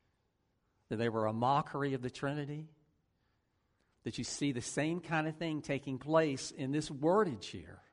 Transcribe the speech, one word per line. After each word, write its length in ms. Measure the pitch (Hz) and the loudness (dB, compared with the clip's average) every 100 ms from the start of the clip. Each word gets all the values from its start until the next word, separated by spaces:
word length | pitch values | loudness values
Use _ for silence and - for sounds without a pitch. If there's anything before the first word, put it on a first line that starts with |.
| _ _ _ _ _ _ _ _ _ | _ _ _ _ _ _ _ _ _
that 80 | 110 | 0
they 120 | 117 | 0
were 160 | 110 107 | 2 0
a 80 | |
mockery 600 | 110 123 143 156 143 143 | 2 4 4 2 -2 -2
of 80 | 135 | -2
the 80 | 123 | -4
Trinity, 580 | - 139 147 143 147 156 - _ _ _ _ _ _ _ _ _ _ _ _ - | -4 -4 -4 -6 -8 -12 -18 _ _ _ _ _ _ _ _ _ _ _ _ -8
that 120 | - | -4
you 60 | |
see 300 | 117 - 143 | -6 -2 0
the 80 | 120 | 0
same 400 | - - 147 175 | -2 -2 0 -2
kind 260 | 170 160 156 | 0 0 0
of 80 | 156 | -2
thing 260 | 165 151 | -4 -4
taking 360 | - 139 139 131 | -2 -4 -2 -6
place 540 | 147 160 160 135 - | 4 4 6 2 -4
in 200 | - 135 | -6 -2
this 180 | 147 151 | 0 -2
wordage 560 | 143 151 196 202 113 - | 0 4 4 4 0 -8
here. 340 | 98 78 87 - | -10 -12 -18 -20